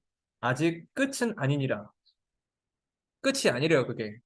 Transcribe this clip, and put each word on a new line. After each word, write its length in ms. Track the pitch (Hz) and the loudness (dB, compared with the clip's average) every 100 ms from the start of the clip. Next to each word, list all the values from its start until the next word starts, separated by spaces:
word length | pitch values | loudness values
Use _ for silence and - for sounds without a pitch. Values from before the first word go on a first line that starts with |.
| _ _ _ _ | _ _ _ _
아직 440 | 120 127 165 165 - | -2 2 0 -2 -10
끝은 400 | - 269 - 233 - | -2 -2 0 -4 0
아니니라." 540 | 135 143 131 104 - _ _ _ _ _ _ _ _ _ _ _ _ _ | 0 0 0 -4 -6 _ _ _ _ _ _ _ _ _ _ _ _ _
끝이 300 | 269 269 190 | -2 2 0
아니래요, 360 | 123 160 147 120 | 2 2 2 2
그게. 320 | 117 107 110 | -4 -8 -10